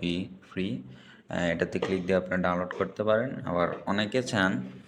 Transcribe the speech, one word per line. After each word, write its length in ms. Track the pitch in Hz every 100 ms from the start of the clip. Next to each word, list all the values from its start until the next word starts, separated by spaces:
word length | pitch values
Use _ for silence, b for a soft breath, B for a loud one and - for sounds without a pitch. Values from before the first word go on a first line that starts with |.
P-, 240 | 87 87
free, 520 | 95 - - 95 95 127 - B B B B
আহ, 100 | 87
এটাতে 400 | 87 82 90 92
ক্লিক 240 | 92 95
দিয়ে 120 | 87
আপনারা 280 | 92 90 92
ডাউনলোড 300 | 90 90 90 -
করতে 260 | 92 -
পারেন। 420 | 107 110 131 - -
আবার 220 | 87 85 78 -
অনেকে 360 | 98 107 127
চান 400 | 123 113 92 - 62 -